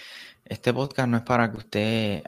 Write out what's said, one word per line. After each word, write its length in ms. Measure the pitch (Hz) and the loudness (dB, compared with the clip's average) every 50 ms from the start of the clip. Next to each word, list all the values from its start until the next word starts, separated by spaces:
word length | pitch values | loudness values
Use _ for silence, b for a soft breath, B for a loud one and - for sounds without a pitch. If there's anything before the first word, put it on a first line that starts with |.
| B B B B B B B B _ | B B B B B B B B _
este 280 | - - - - 123 120 | -10 -10 -2 0 0 2
podcast 340 | 127 139 143 - - 131 120 | 2 -2 -2 0 0 2 2
no 80 | 120 117 | 2 0
es 60 | 117 | 2
para 280 | - 127 120 117 110 | 2 4 4 4 2
que 60 | 110 110 | 0 -6
usted 640 | - - - 104 107 110 113 113 110 104 101 76 - | -12 -4 -2 0 0 2 2 2 0 0 -2 -4 -6